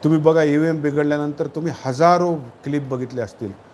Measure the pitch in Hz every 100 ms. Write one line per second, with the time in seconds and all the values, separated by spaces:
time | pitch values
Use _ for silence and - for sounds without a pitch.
0 | 147 160 156 160 156 147 160 160 147 143
1 | 147 147 147 147 151 - 165 143 131 127
2 | 165 175 175 165 120 - - 147 139 131
3 | 123 123 110 - 107 95 -